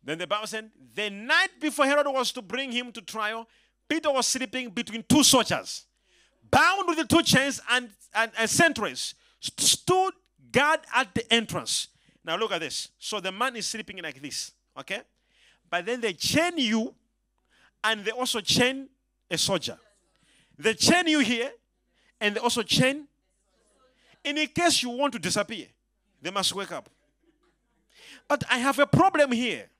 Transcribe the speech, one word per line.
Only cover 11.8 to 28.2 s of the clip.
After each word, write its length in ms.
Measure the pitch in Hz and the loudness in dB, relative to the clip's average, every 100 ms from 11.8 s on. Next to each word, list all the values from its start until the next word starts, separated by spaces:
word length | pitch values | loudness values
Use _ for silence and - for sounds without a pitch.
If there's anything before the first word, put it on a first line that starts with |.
| - _ _ _ | -6 _ _ _
Now 140 | 165 170 | -6 -4
look 140 | 220 | -2
at 80 | 180 | -4
this. 300 | 151 - - _ | -4 -8 -10 _
So 200 | - 214 | -8 -6
the 120 | 185 | -6
man 240 | 190 254 233 | -4 -4 -4
is 100 | 175 | -8
sleeping 320 | 220 208 190 | -8 -10 -12
like 180 | 165 135 | -12 -12
this, 300 | 143 - - _ _ - | -12 -10 -12 _ _ -18
okay? 240 | - 175 - _ _ _ _ _ _ | -10 -10 -10 _ _ _ _ _ _
But 200 | 175 180 | -6 -4
then 120 | 247 | -4
they 120 | 220 | -4
chain 380 | 170 - 285 339 339 | -4 -2 0 0 0
you, 360 | 233 226 233 _ _ _ _ _ _ _ _ _ | 0 0 -2 _ _ _ _ _ _ _ _ _
and 220 | 214 220 202 | -4 -2 -4
they 60 | |
also 300 | 226 254 233 | -4 -4 -4
chain 480 | - - 247 269 269 _ _ _ _ | -2 2 2 0 -10 _ _ _ _
a 120 | 165 | -4
soldier. 360 | - 185 - 95 _ _ _ _ _ _ _ _ | -2 -2 -4 -12 _ _ _ _ _ _ _ _
They 200 | 160 220 | -2 2
chain 320 | - 349 339 | 4 4 4
you 100 | 302 | 2
here, 280 | 220 240 254 480 _ _ _ _ _ _ | 2 0 -4 -8 _ _ _ _ _ _
and 160 | 208 208 | -4 0
they 40 | |
also 220 | 240 240 | -2 -2
chain. 460 | 202 - 254 285 285 _ _ _ _ _ _ _ _ _ _ _ | 0 2 2 0 -10 _ _ _ _ _ _ _ _ _ _ _
In 120 | - 294 302 | -4 -2 -2
case 340 | - 339 - | 2 2 2
you 80 | 247 | -2
want 220 | 240 285 | -2 -2
to 60 | 240 | -2
disappear, 460 | 180 208 202 214 113 _ _ _ _ _ | -2 -2 -4 -6 -12 _ _ _ _ _
they 80 | 156 | -6
must 240 | 196 185 | -2 -2
wake 180 | 185 190 | -4 -8
up. 200 | 160 - _ _ _ _ _ _ _ _ _ _ _ - - | -10 -14 _ _ _ _ _ _ _ _ _ _ _ -20 -20